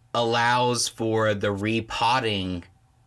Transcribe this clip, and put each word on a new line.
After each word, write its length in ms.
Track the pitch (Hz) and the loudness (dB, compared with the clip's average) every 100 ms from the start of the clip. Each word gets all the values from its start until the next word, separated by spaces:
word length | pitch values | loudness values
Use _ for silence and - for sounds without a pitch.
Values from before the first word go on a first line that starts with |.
| _ | _
allows 760 | 113 117 117 120 123 123 120 - | -2 0 2 2 2 2 0 -4
for 480 | - 113 110 110 101 | -4 0 2 2 0
the 160 | 104 | -2
repotting 1120 | 98 107 113 110 - 113 127 113 98 92 87 - _ _ _ | -2 -2 -2 -4 -2 0 2 0 -2 -4 -6 -10 _ _ _